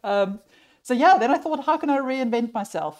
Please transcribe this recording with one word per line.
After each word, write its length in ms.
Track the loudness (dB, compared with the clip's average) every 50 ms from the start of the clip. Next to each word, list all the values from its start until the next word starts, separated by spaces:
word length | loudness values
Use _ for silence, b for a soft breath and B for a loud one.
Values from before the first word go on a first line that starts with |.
| -4
Um, 340 | -2 0 0 0 -2 -4 -12 _ b b b b b b b b -4
so 60 | 0
yeah, 240 | 4 6 6 6 6
then 120 | 4 2
I 60 | 0 0
thought, 180 | 0 -4 -6 -2 0
"How 100 | -2 -2
can 140 | 0 0 -2
I 80 | -2 0
reinvent 560 | -2 -2 -4 -2 -2 -2 0 -2 -2 -2 -4
myself?" 400 | -8 -8 -6 -6 -6 -6 -8 -10